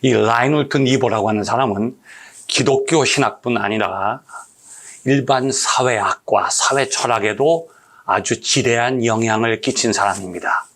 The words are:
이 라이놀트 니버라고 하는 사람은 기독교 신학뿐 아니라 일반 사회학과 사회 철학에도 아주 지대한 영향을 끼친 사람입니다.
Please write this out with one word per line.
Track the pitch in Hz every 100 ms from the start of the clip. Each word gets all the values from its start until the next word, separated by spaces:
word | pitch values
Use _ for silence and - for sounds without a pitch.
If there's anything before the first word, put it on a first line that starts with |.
이 | 131
라이놀트 | 110 107 117 131 151 139 147
니버라고 | 131 131 123 110 104
하는 | 107
사람은 | 98 117 131 98 117 - - - - - -
기독교 | - 139 135 135 160 127
신학뿐 | - 117 - 123 117
아니라 | 101 110 98 95 101 127 _ - - _ - - - - 131
일반 | 139 123 131 131
사회학과 | 131 - - 127 110 98 - - 104 -
사회 | - - 139 131
철학에도 | - 123 113 107 104 143 165 - - _ -
아주 | - 98 - 113
지대한 | - 139 120 117 120 131 117
영향을 | 110 113 110 113 110
끼친 | - - 117
사람입니다. | 98 101 95 92 87 73 80 -